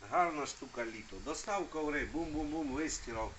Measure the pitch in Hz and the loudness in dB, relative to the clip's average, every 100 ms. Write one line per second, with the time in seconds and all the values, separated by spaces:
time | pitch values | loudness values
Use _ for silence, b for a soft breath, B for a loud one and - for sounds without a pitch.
0 | - 175 175 151 139 - 131 120 113 110 | 4 6 6 4 -2 -4 -8 -4 -4 -4
1 | 104 95 117 160 - 202 165 156 151 147 | -10 -8 -4 -4 0 0 0 0 2 2
2 | 123 147 165 151 147 156 147 131 156 - | 0 0 0 0 0 0 0 0 0 -2
3 | - 117 135 | -2 -2 -2